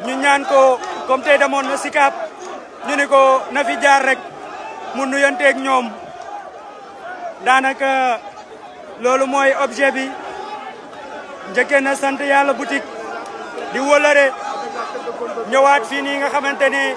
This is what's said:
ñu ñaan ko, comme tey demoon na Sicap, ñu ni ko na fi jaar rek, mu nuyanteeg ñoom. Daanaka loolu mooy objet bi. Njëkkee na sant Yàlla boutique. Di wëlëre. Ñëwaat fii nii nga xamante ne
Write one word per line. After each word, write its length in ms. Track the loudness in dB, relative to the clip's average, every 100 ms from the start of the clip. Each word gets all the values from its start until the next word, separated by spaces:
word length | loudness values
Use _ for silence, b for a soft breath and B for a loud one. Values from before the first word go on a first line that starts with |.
| -6
ñu 80 | -2
ñaan 280 | 2 2 4
ko, 340 | 6 6 4 -2 -10 -2
comme 160 | -2
tey 140 | 4 4
demoon 260 | 4 0 -2
na 100 | -4
Sicap, 360 | -2 2 2 2 -10 -12 -14 -14 -14 -12 -4
ñu 80 | -2
ni 100 | 4
ko 340 | 6 6 4 2
na 120 | -2
fi 120 | -2 2
jaar 200 | 4 6
rek, 160 | 4 0 -4 -14 -14 -12 -12 -12 -10 -6
mu 100 | -2
nuyanteeg 520 | 2 2 4 2 2
ñoom. 340 | 0 0 0 -8 -16 -16 -14 -14 -14 -16 -18 -18 -18 -16 -14 -12 -12 -6 4
Daanaka 720 | 4 4 0 0 2 0 -2 -6 -16 -18 -18 -18 -18 -18 -4
loolu 240 | 0 2 2
mooy 240 | 2 2 2
objet 280 | 0 2 2
bi. 140 | 2 -6 -8 -12 -12 -12 -12 -12 -16 -18 -16 -14 -14 -14 -14 -6
Njëkkee 300 | -2 2 2
na 140 | 2 0
sant 240 | -2 -2
Yàlla 340 | 2 4 4
boutique. 340 | 0 -2 -4 -6 -12 -10 -10 -10 -12 -12 -10 -6
Di 60 | -4
wëlëre. 460 | 2 4 6 6 4 2 -8 -8 -8 -8 -8 -8 -8 -8 -8 -8 0
Ñëwaat 320 | 4 6 4 2
fii 120 | -4
nii 160 | -4 -2
nga 120 | -2
xamante 380 | -2 -2 0 2
ne 140 | 2 -2